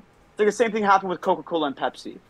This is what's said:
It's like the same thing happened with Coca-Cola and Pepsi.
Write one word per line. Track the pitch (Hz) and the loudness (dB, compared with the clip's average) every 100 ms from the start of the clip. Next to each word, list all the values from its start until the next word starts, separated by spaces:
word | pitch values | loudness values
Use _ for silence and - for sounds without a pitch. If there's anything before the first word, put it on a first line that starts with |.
| - _ _ | -16 _ _
It's | - | -2
like | 208 | 0
the | |
same | 196 226 | 2 0
thing | 214 | 2
happened | 202 190 190 | 4 4 2
with | 170 | -4
Coca-Cola | 185 160 - 170 147 | -2 -2 -2 -2 -2
and | 131 | -4
Pepsi. | 135 - - - | -6 -6 -14 -18